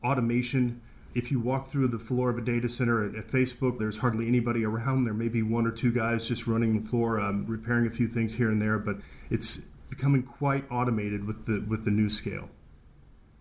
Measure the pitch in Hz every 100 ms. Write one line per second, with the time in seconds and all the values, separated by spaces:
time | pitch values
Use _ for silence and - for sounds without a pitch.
0 | 120 135 117 120 120 135 123 120 - -
1 | - 123 - 131 117 131 - 139 131 113
2 | - 123 123 113 110 120 117 - 120 117
3 | 104 107 - 131 127 - 127 123 110 104
4 | 123 110 113 123 120 117 110 113 117 131
5 | 120 107 113 117 110 117 113 - 123 117
6 | 113 117 - 120 - 113 113 110 - 120
7 | 117 110 101 101 101 110 117 120 117 113
8 | 113 117 113 - 117 107 107 107 107 101
9 | - - - 117 - - - - - -
10 | 139 139 127 - 143 135 135 123 123 110
11 | 104 104 101 107 - 104 107 110 110 104
12 | 107 - 104 98 95 - - - - -
13 | - - - -